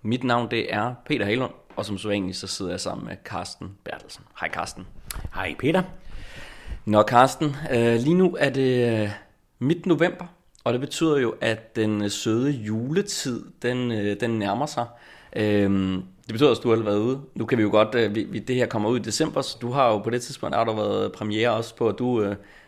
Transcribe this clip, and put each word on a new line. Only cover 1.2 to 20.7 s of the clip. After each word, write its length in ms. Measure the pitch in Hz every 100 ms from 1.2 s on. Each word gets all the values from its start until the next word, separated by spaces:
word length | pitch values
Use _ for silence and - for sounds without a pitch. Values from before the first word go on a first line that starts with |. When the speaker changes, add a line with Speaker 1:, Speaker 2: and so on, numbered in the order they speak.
| 101
Speaker 1:
Haglund, 260 | 120 127 - _ -
og 100 | 104
som 120 | 98
sædvanlig, 380 | 107 101 92 92
så 120 | 95
sidder 240 | - 92
jeg 80 | 90
sammen 260 | - - -
med 80 | 90 -
Carsten 460 | 87 87 - 90 98
Bertelsen. 400 | - - - - - -
Hej 100 | 82
Carsten. 360 | - 82 - 92 - - - -
Speaker 2:
Hej 220 | - 92 -
Peter. 240 | 135 180 180 - - - - - - - - - -
Speaker 1:
Nå 180 | 104
Carsten, 520 | 107 123 131 - 151 139 160
øh, 240 | 123 117 117
lige 180 | 135
nu 220 | 175 185 -
er 100 | 139
det, 520 | 135 131 127 120 113
øh, 80 | 104 101 - _ _ _
midt 260 | 127 170 190
november, 400 | 156 175 - 175 _ _ _
og 100 | 123
det 80 | 123
betyder 360 | 139 - 165 143
jo, 180 | 120 -
at 340 | 117 110 - -
den, 280 | 107 104
øh, 60 | 104
søde 420 | - 113 113 139
juletid, 920 | 135 107 110 123 170 202 - 139 120 - -
den, 300 | 123 123 123
øh, 280 | 107 101 101
den 200 | 117 113
nærmer 260 | 98 107 147
sig. 200 | - 120 - - - - -
Øhm, 680 | 107 104 98 98 95 92 92 - -
det 60 |
betyder 160 | 110 143
også, 100 | 113
at 40 |
du 60 | 120
har 140 | 113
været 160 | 107 104
ude. 220 | 113 135 139 -
Nu 100 | 110
kan 120 | 120
vi 60 |
jo 60 | 104
godt, 240 | 107 110 120
øh, 200 | 110 107
vi, 80 |
vi, 160 | 98 117
det 160 | 104 127
her 100 | 117
kommer 240 | 110 104
ud 100 | 123
i 20 |
december, 400 | 110 - 160 147
så 160 | 131 -
du 100 | 120
har 160 | 139 123
jo 100 | 107
på 120 | 101
det 120 | 123
tidspunkt, 340 | 123 139 - 104
har 80 |
der 120 | 113